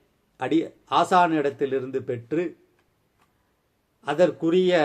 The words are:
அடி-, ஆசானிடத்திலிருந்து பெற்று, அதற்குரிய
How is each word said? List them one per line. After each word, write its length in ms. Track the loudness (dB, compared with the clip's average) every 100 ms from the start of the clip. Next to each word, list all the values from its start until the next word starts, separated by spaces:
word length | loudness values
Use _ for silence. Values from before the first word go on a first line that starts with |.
| _ _ _ -10
அடி-, 320 | -2 -2 -2 -10 -4
ஆசானிடத்திலிருந்து 1080 | 0 2 4 4 2 -2 -4 -4 -4 -6 -8
பெற்று, 580 | -6 -10 -6 -6 -6 -10 _ _ _ _ _ _ _ _ _ _ _ _ _ _
அதற்குரிய 720 | -6 0 0 0 0 2 2 2